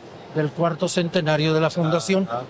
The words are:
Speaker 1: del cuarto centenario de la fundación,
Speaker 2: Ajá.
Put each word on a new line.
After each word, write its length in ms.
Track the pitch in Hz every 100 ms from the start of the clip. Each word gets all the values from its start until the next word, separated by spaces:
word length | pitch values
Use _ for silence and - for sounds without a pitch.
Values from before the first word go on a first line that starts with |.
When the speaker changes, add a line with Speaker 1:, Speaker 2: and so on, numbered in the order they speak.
| - - - 156
Speaker 1:
del 140 | 151
cuarto 380 | 160 170 156 180
centenario 640 | 185 170 180 156 151 156
de 80 | 156
la 80 | 160
fundación, 580 | 175 160 170 - 190 190
Speaker 2:
Ajá. 140 | 120 131